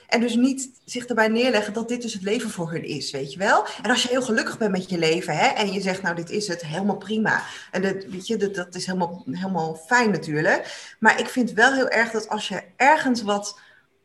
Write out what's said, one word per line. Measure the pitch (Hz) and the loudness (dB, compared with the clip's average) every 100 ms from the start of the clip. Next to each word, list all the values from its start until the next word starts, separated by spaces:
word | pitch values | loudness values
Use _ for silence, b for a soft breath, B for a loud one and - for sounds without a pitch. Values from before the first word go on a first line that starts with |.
| B | B
En | 233 | 0
dus | 240 | 2
niet | 226 262 262 - - | 4 2 2 -6 -14
zich | - 247 240 | -12 -10 -2
erbij | 226 220 | 2 4
neerleggen | 220 254 214 208 | 4 4 2 0
dat | 208 226 | -4 -4
dit | 240 | -4
dus | 226 | -6
het | 202 | -6
leven | 190 233 226 | -2 -2 -2
voor | 185 165 | -4 -4
hun | 165 | -4
is, | - 147 - | -6 -6 -6
weet | 139 147 | -6 -8
je | 175 | -2
wel? | 202 311 415 B | 2 4 2 B
En | 208 | 0
als | 233 | 2
je | 247 | 2
heel | 254 | 0
gelukkig | 254 226 311 - | 2 0 0 0
bent | 214 | 0
met | 185 185 | 0 -2
je | 180 | 0
leven, | 160 165 180 156 | 2 2 0 2
hè, | 240 | 2
en | 269 208 | 2 0
je | 190 | -2
zegt, | 185 185 | -2 -2
"Nou, | 185 170 | -2 -4
dit | 165 | -4
is | 214 208 | -4 -4
het, | 170 156 | -4 -6
helemaal | 160 202 190 | -2 -2 -2
prima." | - 220 196 107 B B B | -2 0 2 0 B B B
En | - | -2
dat, | 190 190 | -2 -2
weet | - 185 - | -6 -10 -4
je, | 220 | -2
dat, | 196 | -2
dat | 175 180 | -2 -8
is | 180 180 | -8 -4
helemaal, | 185 175 185 - | -2 -2 -4 -8
helemaal | 175 190 180 160 160 - | -6 -4 -2 -2 -6 2
fijn | 247 233 | 2 4
natuurlijk. | 170 160 151 175 262 - - - - | 0 -2 0 2 2 -2 -14 -16 2
Maar | 226 - | 4 4
ik | 226 | 2
vind | - 233 | 0 0
wel | 185 247 | 4 4
heel | 269 254 | 4 2
erg | 214 233 | 2 0
dat | 226 - | -2 -4
als | 214 - | -4 -4
je | 185 - - | -8 -8 2
ergens | 262 311 269 233 | 4 6 4 0
wat | 202 202 208 b b b b _ | 0 -2 -4 b b b b _